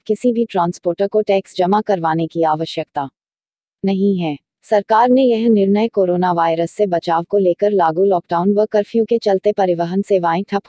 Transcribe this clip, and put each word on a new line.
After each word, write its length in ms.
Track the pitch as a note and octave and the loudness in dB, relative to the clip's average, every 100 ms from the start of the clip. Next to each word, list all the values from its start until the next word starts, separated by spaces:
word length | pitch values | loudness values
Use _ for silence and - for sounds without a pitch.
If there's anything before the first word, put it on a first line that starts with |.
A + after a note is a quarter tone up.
| - | -4
किसी 280 | G#3+ B3 | -2 0
भी 120 | A3+ A#3 | 0 -2
ट्रांसपोर्टर 640 | G3 F3 - F3 E3+ G3+ | -2 -2 -2 -4 -2 -2
को 140 | G#3+ | 0
टैक्स 340 | G#3+ G3 - - | 0 -2 -2 -2
जमा 240 | F3+ G#3 | 0 0
करवाने 460 | G#3+ F#3+ D#3+ D#3+ E3 | 0 -2 0 -2 -2
की 160 | E3 | -2
आवश्यकता 680 | D#3+ D#3 D#3+ - D#3 - C#3 - _ _ _ _ _ _ G3 | -2 -2 -4 -8 -8 -8 -8 -12 _ _ _ _ _ _ -4
नहीं 320 | G3 G3+ F#3+ | 0 0 0
है। 200 | E3 C#3+ _ _ | -2 -6 _ _
सरकार 460 | - G#3+ G3+ A3 B3 | -2 -2 2 2 4
ने 140 | B3+ | 4
यह 260 | C4 A3+ A#3 | 2 2 2
निर्णय 380 | G#3+ G3 G3+ A3+ | 2 2 2 0
कोरोना 440 | G#3 F3+ F3+ F3+ | 0 0 0 0
वायरस 400 | E3+ E3 E3 E3+ | 0 0 0 -4
से 160 | - G#3 | -2 -2
बचाव 360 | E3+ E3+ E3 | -2 -2 -2
को 140 | F3 G3+ | 0 0
लेकर 340 | F#3 E3+ G#3 | 0 2 0
लागू 320 | G3+ E3 D#3+ | 2 0 2
लॉकडाउन 500 | G3 F3+ - E3+ F#3 | 0 0 -2 -2 0
व 120 | G#3 G#3+ | 0 0
कर्फ्यू 400 | G#3+ G#3 A#3 A3 | -2 -2 -2 0
के 120 | A#3 | 0
चलते 340 | G#3+ F#3+ G#3 | 0 0 0
परिवहन 500 | G#3+ F#3+ E3+ E3+ F#3+ | 0 0 0 -2 -2
सेवाएं 420 | G3+ G3 E3+ E3+ | 0 0 0 -2
ठप 180 | G3+ G3+ | -4 -6